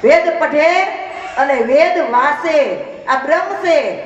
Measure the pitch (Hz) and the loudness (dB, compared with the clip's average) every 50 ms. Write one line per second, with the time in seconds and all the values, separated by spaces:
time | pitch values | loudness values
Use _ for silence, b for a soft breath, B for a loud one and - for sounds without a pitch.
0 | - 240 311 330 330 349 320 - 302 277 285 294 311 330 359 370 381 359 - - | 6 6 4 4 4 0 0 0 -2 0 2 2 2 4 2 2 0 -2 -4 -8
1 | - - - - - - - 240 269 277 277 247 226 226 262 294 330 349 349 349 | -10 -10 -10 -12 -12 -8 -2 -2 0 0 2 0 2 2 4 4 4 4 2 0
2 | 320 - 233 240 254 294 294 - - 330 311 302 269 208 180 - - - - - | -2 0 0 0 0 0 -2 -2 -4 0 0 0 0 0 -2 -8 -10 -12 -14 -14
3 | - - 262 262 262 277 320 359 359 - 392 370 - 359 330 294 254 196 - - | -4 -4 -4 -2 0 0 0 0 0 -4 -6 -4 0 2 2 2 2 -2 -6 -8
4 | - | -12